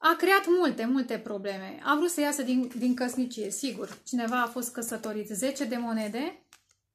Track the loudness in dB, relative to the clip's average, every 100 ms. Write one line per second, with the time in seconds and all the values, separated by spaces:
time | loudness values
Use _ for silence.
0 | 2 4 6 6 6 4 4 2 0 0
1 | 0 -4 -4 -6 -4 -6 -8 -6 0 2
2 | 2 2 0 0 2 2 2 0 2 2
3 | 0 0 -2 -2 -6 -4 -6 -6 -10 -12
4 | -4 -2 0 0 0 -2 -6 -6 -6 -6
5 | -6 -6 -6 -2 -2 -2 -2 -2 -2 -2
6 | -2 -4 -6 -8 _ -20 _ _ _